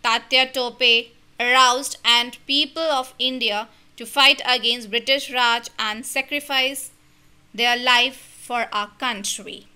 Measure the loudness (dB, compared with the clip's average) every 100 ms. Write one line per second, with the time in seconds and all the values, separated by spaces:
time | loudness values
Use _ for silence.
0 | 0 -2 2 2 2 -2 -6 0 4 4
1 | 0 _ _ -6 2 6 6 4 -4 -4
2 | 2 2 0 -10 -4 -2 -2 -2 -2 -2
3 | -4 -6 -6 -4 -4 -4 -8 _ _ -18
4 | -6 4 6 6 0 0 0 -4 -4 -4
5 | 0 -2 0 0 2 0 -4 -6 -6 -6
6 | -6 -6 -4 -8 -2 -2 -2 -4 -14 _
7 | _ _ _ _ _ -2 0 0 4 4
8 | 2 -4 -20 -20 -8 -6 -4 -6 -6 _
9 | -6 -6 -8 -8 -12 -18 -20